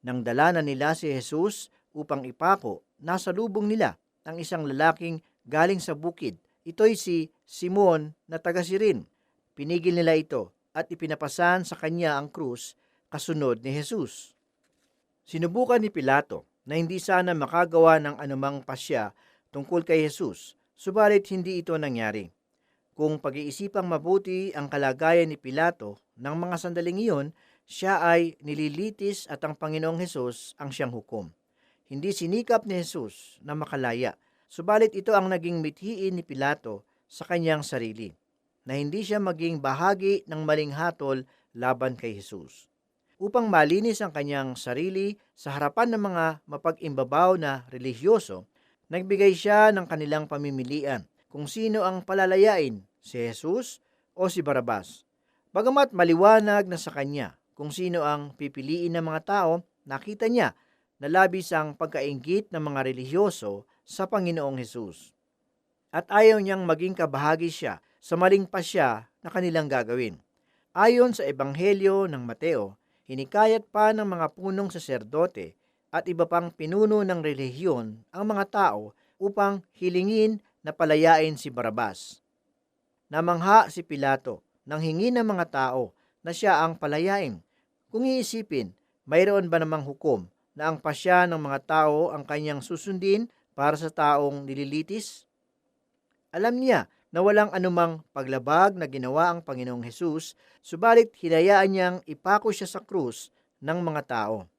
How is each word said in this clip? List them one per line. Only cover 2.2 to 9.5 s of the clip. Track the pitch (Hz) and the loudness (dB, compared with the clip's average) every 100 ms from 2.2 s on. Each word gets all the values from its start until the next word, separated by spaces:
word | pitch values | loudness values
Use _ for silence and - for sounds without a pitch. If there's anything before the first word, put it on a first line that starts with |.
| 131 | -8
ipako, | 120 165 196 113 95 _ _ | -4 0 0 -2 -10 _ _
nasalubong | 147 185 185 180 226 196 208 | -6 -4 -4 -4 -4 -2 -2
nila | 220 151 90 _ _ - | 0 0 -2 _ _ -16
ang | 165 | -12
isang | 165 170 147 | -8 -6 -6
lalaking | 135 160 160 170 165 _ _ - | 2 2 2 -6 -10 _ _ -6
galing | 151 170 190 | 2 2 2
sa | - 147 | -4 -6
bukid. | 165 170 131 85 _ _ - | -6 -6 -10 -10 _ _ -18
Ito'y | 165 220 | 4 4
si | 214 - 170 156 _ _ | 4 -2 -4 -4 _ _
Simon | - 180 190 196 160 151 - _ | -10 -4 2 4 4 -2 -16 _
na | 160 | -8
taga | 175 175 | -4 -4
Sirin. | 170 190 214 123 82 _ _ _ _ | -2 0 0 0 -6 _ _ _ _